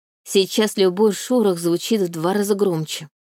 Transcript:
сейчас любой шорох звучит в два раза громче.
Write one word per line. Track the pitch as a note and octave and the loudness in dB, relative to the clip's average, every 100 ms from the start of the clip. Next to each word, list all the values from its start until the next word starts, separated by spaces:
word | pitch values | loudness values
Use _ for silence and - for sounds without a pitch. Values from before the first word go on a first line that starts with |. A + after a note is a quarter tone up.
| _ _ | _ _
сейчас | - G3+ F#3 - G#3+ - | -2 0 2 0 0 2
любой | F#3 F3+ G#3+ | 0 4 2
шорох | F#3 - B3+ G#3 E3+ | 0 -2 0 2 0
звучит | E3+ E3+ - A3+ | 0 -2 0 0
в | F3+ | -2
два | E3 E3+ | -2 -2
раза | G#3 G3+ G#3 | 0 0 0
громче. | G3+ D#3+ D3+ - D#3 _ | 0 0 -4 -10 -14 _